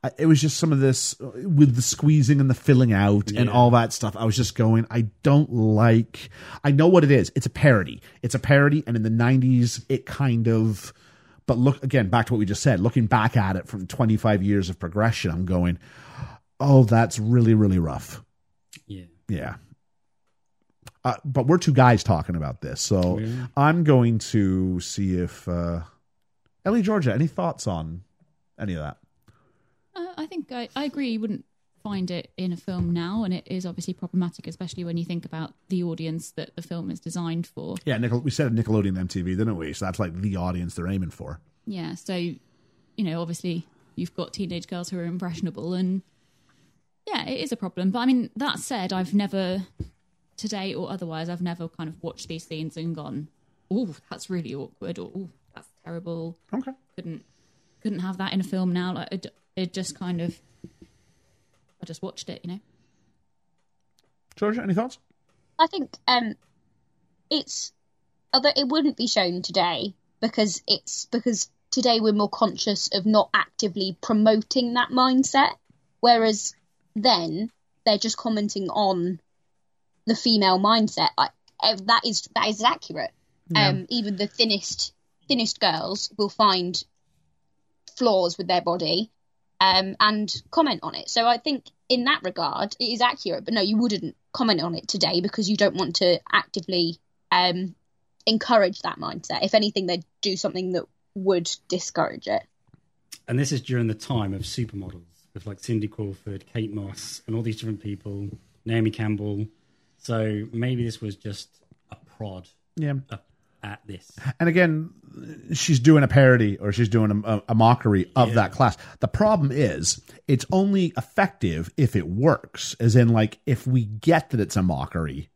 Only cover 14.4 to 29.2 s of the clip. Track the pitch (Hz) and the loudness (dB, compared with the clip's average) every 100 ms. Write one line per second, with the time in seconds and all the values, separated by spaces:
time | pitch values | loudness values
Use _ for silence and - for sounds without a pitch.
14.4 | 98 101 87 87 87 98 113 - 95 82 | 2 2 0 -6 -6 0 0 0 -2 -2
15.4 | 90 90 87 90 - - - - - - | 0 2 2 0 -8 -20 -20 -16 -16 -16
16.4 | _ _ 139 135 117 113 117 - 107 123 | _ _ 6 8 8 6 4 0 2 4
17.4 | 113 110 104 92 80 67 - - _ _ | 6 6 6 4 0 -6 -12 -18 _ _
18.4 | _ _ _ - _ 98 87 _ - 87 | _ _ _ -20 _ -18 -18 _ -6 -6
19.4 | - - _ _ _ _ _ _ _ _ | -6 -12 _ _ _ _ _ _ _ _
20.4 | _ _ _ _ - _ 131 123 147 135 | _ _ _ _ -20 _ -4 -4 -2 0
21.4 | 131 175 - 131 123 117 - 85 80 85 | 4 4 4 6 8 6 4 0 0 -4
22.4 | 73 62 67 64 - 98 90 90 110 123 | -4 -8 -10 -8 0 2 2 0 -4 -6
23.4 | 123 - 147 170 156 131 120 113 - 113 | -4 2 4 4 4 6 6 2 0 2
24.4 | 98 92 92 90 - - 98 92 87 - | 2 2 0 -2 -6 -4 -2 0 -2 -6
25.4 | - 87 85 85 82 _ _ _ _ _ | -6 -4 -4 -6 -8 _ _ _ _ _
26.4 | _ _ 185 233 196 214 131 104 160 - | _ _ -2 0 2 2 0 0 -2 -2
27.4 | 175 - - 85 80 87 - _ _ _ | -4 -4 -6 -4 -6 -10 -16 _ _ _
28.4 | _ _ 104 85 73 - _ _ | _ _ -8 -6 -8 -12 _ _